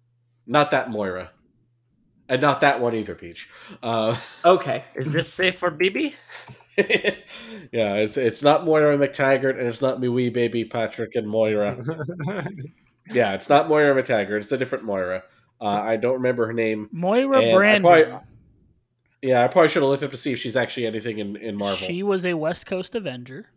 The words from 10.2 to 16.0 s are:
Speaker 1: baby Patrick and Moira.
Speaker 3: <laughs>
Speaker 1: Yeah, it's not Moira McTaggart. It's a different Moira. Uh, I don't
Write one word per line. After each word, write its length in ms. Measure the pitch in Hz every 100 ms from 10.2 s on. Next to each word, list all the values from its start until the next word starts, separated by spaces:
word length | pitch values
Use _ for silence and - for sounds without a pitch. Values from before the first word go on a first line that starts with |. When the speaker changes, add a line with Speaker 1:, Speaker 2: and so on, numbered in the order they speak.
| 123
Speaker 1:
baby 340 | 120 117 117
Patrick 500 | 110 117 110 - 117
and 140 | 120 107
Moira. 500 | 110 110 107 101 - 120 160 143 180
Speaker 3:
<laughs> 280 | 151 202 160 190 139 _ _ _ -
Speaker 1:
Yeah, 220 | 117 107
it's 140 | 98 -
not 200 | 143 160
Moira 260 | 151 147 135
McTaggart. 380 | 127 113 98 107
It's 140 | 101
a 40 | 131
different 260 | 127 135
Moira. 380 | 110 98 90 92 - _ _ -
Uh, 40 |
I 320 | 104 101 107
don't 180 | 113